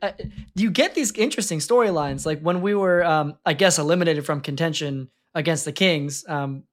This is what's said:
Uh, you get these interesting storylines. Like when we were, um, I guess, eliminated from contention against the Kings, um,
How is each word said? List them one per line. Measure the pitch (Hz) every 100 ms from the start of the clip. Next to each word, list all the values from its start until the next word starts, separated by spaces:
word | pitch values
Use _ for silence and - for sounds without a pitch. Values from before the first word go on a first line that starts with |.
Uh, | 202 - - - - 185
you | 214
get | 175 349 -
these | 233
interesting | - 247 - 196 160
storylines. | - 240 214 165 143 139 160
Like | 151
when | 160 180
we | 196
were, | 208 185 175
um, | 170 156 147 - -
I |
guess, | 147 190 165
eliminated | 151 180 170 151 143
from | 147
contention | 143 139 165 151 147 135 131 _ _ 165
against | 151 160 151
the |
Kings, | 143 190 156 143 139 -
um, | 147 139 135 -